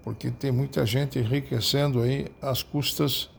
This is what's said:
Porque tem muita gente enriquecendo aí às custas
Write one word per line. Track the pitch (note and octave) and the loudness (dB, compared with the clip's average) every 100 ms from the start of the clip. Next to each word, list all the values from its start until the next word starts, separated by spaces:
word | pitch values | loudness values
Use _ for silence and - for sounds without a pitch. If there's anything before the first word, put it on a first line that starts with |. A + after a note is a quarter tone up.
Porque | - A2+ B2 | -6 -6 -6
tem | B2 C#3 | -2 0
muita | B2 C3+ - | 0 0 0
gente | B2 B2 C#3 C3 | 2 2 0 0
enriquecendo | A2 C#3+ C3+ A#2+ G#2 C#3+ C#3+ B2 | 0 0 0 -2 0 2 2 2
aí | A#2+ C#3 C#3+ - | 2 0 -4 -6
às | C#3 B2+ | -4 -2
custas | - D3 C3+ - D3 - - | -2 -2 -2 0 0 0 -4